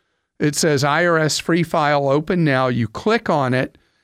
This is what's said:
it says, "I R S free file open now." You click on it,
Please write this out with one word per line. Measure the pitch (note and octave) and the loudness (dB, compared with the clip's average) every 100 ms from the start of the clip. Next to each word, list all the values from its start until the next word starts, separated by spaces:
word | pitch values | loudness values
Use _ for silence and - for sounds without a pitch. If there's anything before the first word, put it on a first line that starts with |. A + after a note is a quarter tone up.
| _ _ _ - | _ _ _ -4
it | D3+ | -2
says, | C#3+ E3+ C#3+ | 0 0 2
"I | C#3 D3+ F3 | 0 2 2
R | E3 | 2
S | D#3 - | 0 -2
free | - F3 | -2 0
file | D#3+ E3+ D3 D3 C#3 | 0 0 0 0 0
open | C#3+ D#3+ F3+ | 0 0 0
now." | D#3 C3 C3 | 0 0 0
You | B2 A2+ | -2 -4
click | - G#3+ A3+ - | -2 -2 -2 0
on | D#3+ B2+ | 0 0
it, | B2+ - - _ _ | -2 -4 -8 _ _